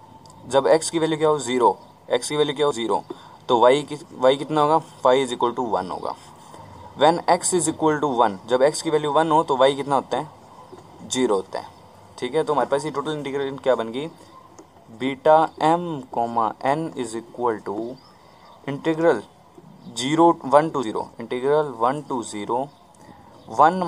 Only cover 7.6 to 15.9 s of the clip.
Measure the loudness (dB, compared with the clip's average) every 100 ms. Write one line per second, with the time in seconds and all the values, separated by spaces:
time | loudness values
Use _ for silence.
7.6 | -2 0 0 0 0 2 0 0 -2 2
8.6 | 2 0 -2 -2 0 0 2 2 2 2
9.6 | 2 2 -2 -2 -2 -6 -6 -14 -20 -20
10.6 | -20 -20 -20 -20 -8 -2 0 0 -2 -10
11.6 | -12 -20 -20 -20 -20 -10 -4 -2 0 0
12.6 | 0 -2 -2 -6 -6 -6 -6 -6 -6 -4
13.6 | 0 0 -2 -6 -8 -12 -20 -20 -20 -20
14.6 | -20 -20 -20 -8 -6 -2 4 6 4 0
15.6 | 0 0 -2